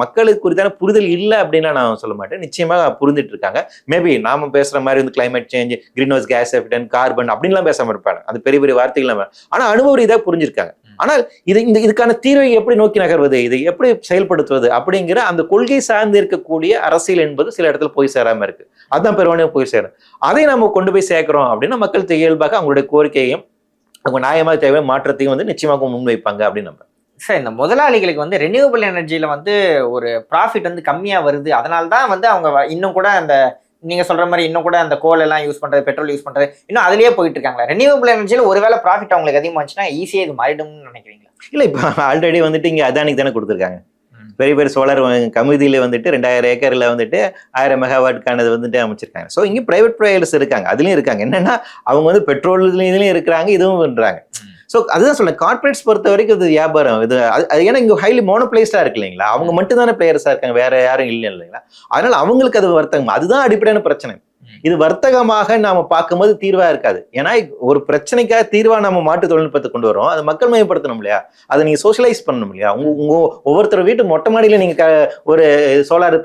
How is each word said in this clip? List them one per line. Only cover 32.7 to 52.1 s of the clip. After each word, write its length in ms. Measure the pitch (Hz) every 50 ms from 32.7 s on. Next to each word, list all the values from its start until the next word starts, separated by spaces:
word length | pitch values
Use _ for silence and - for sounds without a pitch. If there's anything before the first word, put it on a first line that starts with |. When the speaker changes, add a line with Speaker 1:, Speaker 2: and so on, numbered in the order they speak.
| 160
Speaker 2:
இன்னும் 200 | 175 190 190 180 185
கூட 100 | 190 208 202 180
அந்த, 120 | 160 151 139 135 131 123 - - _ _ _ _ 165 165
நீங்க 140 | 175 180 175 175
சொல்ற 160 | 170 165 175 175
மாதிரி 160 | 175 175 165 160
இன்னும் 180 | 165 170 160 175
கூட 80 | 175 170 165
அந்த 100 | 151 147 139 156
கோல் 200 | 160 165 160 156
எல்லாம் 160 | 156 156 151 147
யூஸ் 140 | 147 147 -
பண்றது, 200 | 151 139 143 143 135 143
பெட்ரோல் 240 | 139 151 151 147 143
யூஸ் 120 | 139 -
பண்றது, 200 | 143 - 143 143 143 - _ _ -
இன்னும் 160 | 202 240 196
அதுலயே 240 | 185 196 214 233 240 240 190
போயிட்டு 200 | 170 160 - 143
இருக்காங்களா? 300 | 127 131 123 120 120 127
ரினியூவபிள் 400 | 160 214 269 285 285 262 240 240 226
எனர்ஜில 300 | 214 208 190 240 262 233 196
ஒருவேளை 260 | 190 202 208 226 226 226 -
ப்ராஃபிட் 280 | 180 196 208 202 - 185
அவங்களுக்கு 260 | 170 156 151 139 147
அதிகமாச்சுன்னா 440 | 156 170 165 156 143 143 - 196 196 165 143 160
ஈஸியா 220 | 185 - - 190 185
இது 80 | 156 139 120
மாறிடும்னு 460 | 120 139 151 151 156 151 151 151 139 123
நினைக்கிறீங்களா? 360 | 120 113 - 107 107 _ _ _ _ _ - - 285
Speaker 1:
இல்ல, 100 | 294 269 165
இப்ப 120 | 139 131 175 147 - 160 143 135
already 320 | 143 160 170 165 160 170 160
வந்துட்டு 240 | 156 156 156 160 165
இங்க 100 | 160 156 139 127
அதானிக்கு 320 | 127 151 151 151 139 135
தானே 120 | 135 135 110
கொடுத்துருக்காங்க. 420 | 113 104 104 101 92 92 92 92 90 - _ _ _ _ _ _ 110
Speaker 2:
ம். 140 | 107 107 101 -
Speaker 1:
பெரிய 140 | 135 143 147 143
பெரிய 140 | 143 131 -
சோலார் 240 | 135 135 139 135 135 131
வ-, 260 | 123 123 123 117 113 -
கமிதியில 440 | 113 120 143 147 139 143 139 135 131 123
வந்துட்டு 280 | 123 120 117 113 - 143
ரெண்டாயிரம் 340 | 123 123 123 123 123 120 123
ஏக்கர்ல 360 | 123 120 139 131 127 127 120 120
வந்துட்டு 280 | 120 120 113 110 165 202 208 185 - - - _ - 127
ஆயிரம் 220 | 135 139 135 131 131
மெகாவாட்கானது 640 | 127 135 131 127 131 123 110 - 127 123 120 117 117 117
வந்துட்டு 240 | 117 120 117 117 123 117
அமைச்சிருக்காங்க. 460 | 107 104 - - - - 87 85 - -
So 60 | 170 214 196
இங்க 120 | 208 262 226 -
பிரைவேட் 260 | 170 202 226 226 233 -
ப்ரொவைடர்ஸ் 360 | 214 202 196 185 165 165 156 139
இருக்காங்க, 280 | 139 - 131 107 90 87 98
அதுலயும் 220 | 127 160 196 185 147
இருக்காங்க. 260 | 131 139 113 101 104 -
என்னன்னா, 280 | - 185 180 233 240 233 - - - - - 123
அவங்க 160 | 135 151 156 160